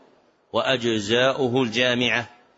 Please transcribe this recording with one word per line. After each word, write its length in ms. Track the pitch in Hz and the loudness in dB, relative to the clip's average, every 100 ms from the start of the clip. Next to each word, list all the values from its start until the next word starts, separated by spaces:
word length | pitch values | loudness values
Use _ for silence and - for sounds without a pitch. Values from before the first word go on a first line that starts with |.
| - _ _ _ _ | -20 _ _ _ _
وأجزاؤه 1080 | 110 123 127 117 110 101 120 131 135 127 127 | -2 0 0 0 -2 0 2 2 0 0 0
الجامعة، 680 | 120 110 127 120 123 117 110 - _ | 0 0 0 0 0 -2 -4 -14 _